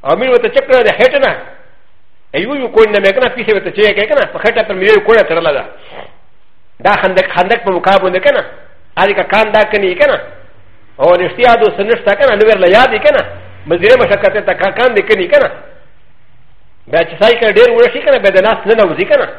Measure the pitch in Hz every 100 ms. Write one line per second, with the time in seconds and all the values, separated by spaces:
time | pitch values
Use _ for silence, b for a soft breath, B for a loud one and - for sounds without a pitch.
0 | - 175 262 240 220 277 - 254 214 -
1 | 254 285 254 147 - - - - - -
2 | - - - 143 208 285 240 214 220 208
3 | 196 190 247 247 220 202 185 180 208 190
4 | 214 294 220 160 220 233 208 190 196 214
5 | - 226 185 165 165 139 101 - B B
6 | B - - - - - - - 190 202
7 | 190 185 185 175 185 - 202 180 185 196
8 | 185 180 285 269 - - - - - -
9 | 196 196 180 202 214 214 208 214 190 180
10 | 196 220 - - - - - - - -
11 | 147 175 180 - 240 233 214 - 202 233
12 | - 302 277 208 214 202 180 202 254 214
13 | 294 269 - - - - - 170 196 254
14 | 220 202 202 208 196 180 190 185 247 220
15 | - 208 175 - 247 - - - - -
16 | - - - - - - - - - 160
17 | 165 165 214 233 220 202 240 226 240 -
18 | 311 262 196 190 202 220 - 220 196 151
19 | 196 294 208